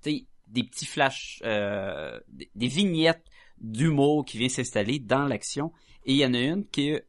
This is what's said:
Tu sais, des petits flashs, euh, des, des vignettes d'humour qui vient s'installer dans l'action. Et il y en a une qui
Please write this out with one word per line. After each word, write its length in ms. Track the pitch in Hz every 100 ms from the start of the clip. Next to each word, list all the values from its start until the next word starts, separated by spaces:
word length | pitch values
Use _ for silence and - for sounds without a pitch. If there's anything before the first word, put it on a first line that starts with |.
Tu 80 | 151
sais, 160 | 151 - - _
des 160 | 113
petits 200 | 120 - 143
flashs, 540 | - 135 - - -
euh, 720 | 113 104 101 101 98 76 76 57 -
des, 220 | 67 -
des 120 | 98 120
vignettes 560 | 139 202 165 160 165 - - - -
d'humour 640 | 113 110 160 143 143 151
qui 140 | 139 107
vient 100 | 123
s'installer 480 | 131 120 113 104 143
dans 260 | 110 127 143
l'action. 460 | 110 - - 156 - _ -
Et 80 | -
il 60 | 135
y 80 | 135
en 80 |
a 40 | 123
une 280 | 127 185 202
qui 280 | - 143 151